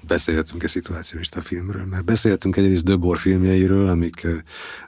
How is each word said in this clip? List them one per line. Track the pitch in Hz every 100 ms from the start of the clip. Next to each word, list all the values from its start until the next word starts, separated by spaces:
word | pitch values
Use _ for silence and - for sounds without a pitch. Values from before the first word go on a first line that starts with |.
| -
beszélhetünk-e | 85 - 80 80 85 82
szituacionista | 90 - 82 - 80 80 90
filmről, | - 87 95 95
mert | 95 92
beszélhetünk | 87 113 110 95 98 92
egyrészt | 98 90
Debord | 82 95 90 85
filmjeiről, | 95 92 92 95 92 98 98
amik, | 87 85 -
ö, | 87 82 - - - -